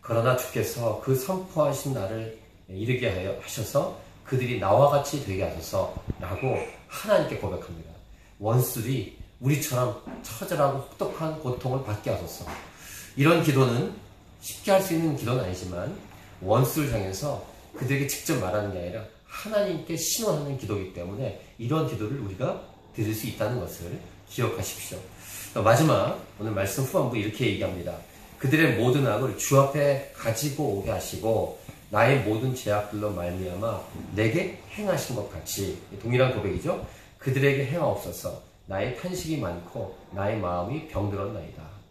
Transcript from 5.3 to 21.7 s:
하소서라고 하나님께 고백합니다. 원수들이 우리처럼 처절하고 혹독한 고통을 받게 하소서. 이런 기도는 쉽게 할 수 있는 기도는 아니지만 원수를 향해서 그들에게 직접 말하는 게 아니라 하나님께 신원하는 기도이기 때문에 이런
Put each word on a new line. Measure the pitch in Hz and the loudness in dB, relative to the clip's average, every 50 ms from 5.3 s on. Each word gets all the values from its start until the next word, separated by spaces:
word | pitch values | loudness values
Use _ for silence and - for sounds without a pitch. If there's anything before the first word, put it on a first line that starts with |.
| 95 92 95 | -2 -2 -2
하소서라고 | 82 82 82 78 - - 95 92 - - - - - - - 90 85 95 90 127 131 - - - - - - - | -4 -4 -6 -8 -4 -2 -2 -2 -2 -4 -10 -6 -8 -6 -6 -4 -6 -6 -2 -2 -2 -2 -2 -4 -8 -12 -18 -18
하나님께 | - - - - 208 208 - - - - | -14 -12 -8 0 4 4 4 4 0 -4
고백합니다. | - - 85 80 - - - 85 82 78 80 - - - - - - - - - | -6 -4 -4 -6 -6 -8 -10 -12 -14 -14 -16 -18 -20 -20 -20 -20 -20 -20 -20 -16
원수들이 | - 101 107 120 127 123 - - 120 104 123 139 127 101 - - - - - - - | -4 0 4 4 4 4 4 0 -4 -2 0 -2 -2 -2 -6 -10 -16 -18 -20 -16 -2
우리처럼 | 120 135 147 135 - - 131 123 127 107 104 - - - - - | 2 2 2 4 2 0 0 0 0 0 -2 -6 -10 -12 -14 -12
처절하고 | - - - - - - 170 151 143 131 131 135 | -12 -12 -10 -10 -4 -2 2 4 4 4 4 0
혹독한 | - - - - 196 190 - - 160 156 - - | -6 -8 -6 -4 -4 -4 -2 -4 -4 -4 -4 -4
고통을 | - 127 123 - - 127 127 135 - | -4 -4 -4 -2 -2 -2 -2 -2 -2
받게 | - 107 - - - | -4 -6 -4 -2 -2
하소서. | - - 90 - - - - - - - - - - - - - - - - - - | -2 -2 -4 -8 -10 -12 -10 -10 -10 -12 -12 -16 -18 -18 -18 -16 -16 -16 -16 -12 0
이런 | 131 139 160 170 165 - | 4 6 8 8 8 6
기도는 | 156 131 131 131 120 117 123 170 208 - - - - - - - - - - | 6 6 6 6 6 6 2 0 -2 -4 -10 -16 -20 -20 -20 -20 -20 -20 -14
쉽게 | - - - - - 208 | -14 -12 -12 -6 2 6
할 | 190 190 | 6 6
수 | 190 180 165 | 6 4 2
있는 | 160 165 160 143 | 2 2 2 0
기도는 | 127 - 117 123 - - | 0 0 0 0 0 0
아니지만 | 92 92 - 92 92 87 87 95 135 196 - - - - - - - - - | -2 -4 -6 -6 -8 -6 -6 -6 -6 -6 -10 -14 -18 -20 -20 -20 -20 -16 -8
원수를 | 92 92 110 123 131 131 - 156 147 131 120 | 2 4 6 6 6 4 4 0 0 2 0
향해서 | - 95 95 98 - 147 143 127 - - - - - - - - | 0 -2 -2 -4 -4 -4 -4 -4 -6 -8 -14 -18 -20 -20 -18 -8
그들에게 | - 135 123 139 135 143 | -4 0 0 2 2 2
직접 | - - - - - 156 127 | 0 -2 -4 -2 0 0 0
말하는 | 95 90 - 104 104 101 | 0 0 0 0 0 -2
게 | 95 90 | -4 -4
아니라 | 87 87 90 95 - - - - _ | -6 -6 -6 -8 -10 -12 -18 -20 _
하나님께 | - - - - 208 220 208 202 190 170 151 - - - | -16 -14 -10 -8 0 2 2 2 2 0 -4 -4 -4 -4
신원하는 | - - - - - 226 208 165 151 143 143 139 | -2 -2 -2 -2 0 0 0 0 0 -2 -4 -6
기도이기 | 127 - 101 107 101 92 - - | -6 -4 -2 -2 -2 -4 -6 -8
때문에 | 90 87 92 101 123 131 101 - - - - - - | -8 -8 -8 -6 -4 -4 -6 -6 -8 -16 -20 -12 -8
이런 | 113 120 | -2 0